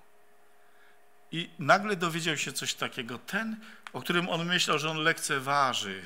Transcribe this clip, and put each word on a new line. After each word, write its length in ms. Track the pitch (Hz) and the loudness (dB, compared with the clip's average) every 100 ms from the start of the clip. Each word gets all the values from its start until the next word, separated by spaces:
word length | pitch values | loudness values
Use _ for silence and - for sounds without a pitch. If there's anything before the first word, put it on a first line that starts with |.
| - - - - - - - - - - - - - | -20 -20 -20 -20 -20 -20 -20 -20 -20 -20 -20 -20 -8
I 160 | 165 175 - | -6 -6 0
nagle 360 | 143 190 208 180 | 4 4 4 0
dowiedział 420 | 175 165 165 143 | 0 0 0 0
się 160 | - | -2
coś 200 | - 131 | -4 -4
takiego. 460 | - 120 - 120 120 | -2 -4 -4 -8 -8
Ten, 400 | - 196 220 220 - - - | -4 -4 -4 -6 -12 -18 -12
o 80 | - | -8
którym 280 | - 175 180 | 0 0 0
on 160 | 165 170 | -2 0
myślał, 340 | 175 - 151 | 2 2 2
że 100 | 160 | 0
on 80 | 156 | 0
lekceważy 1080 | 160 160 - 139 135 143 131 110 101 95 | 2 2 0 0 2 4 4 2 -2 -6